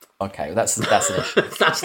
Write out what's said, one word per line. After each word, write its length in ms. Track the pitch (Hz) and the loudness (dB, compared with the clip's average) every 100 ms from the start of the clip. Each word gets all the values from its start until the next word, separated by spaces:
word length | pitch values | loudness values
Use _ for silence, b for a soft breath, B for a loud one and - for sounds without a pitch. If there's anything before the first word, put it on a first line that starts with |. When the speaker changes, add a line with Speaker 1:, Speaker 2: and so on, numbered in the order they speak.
| _ - | _ -8
Speaker 1:
Okay, 240 | 98 - 73 | -8 -6 -4
well, 80 | 98 | -2
that's, 200 | 107 - | 0 0
that's 340 | - 101 - | 2 2 2
an 100 | - | -2
issue. 220 | - - | 0 0
Speaker 2:
<laughs> 180 | 131 - | 0 2
That's 240 | 170 - | 0 0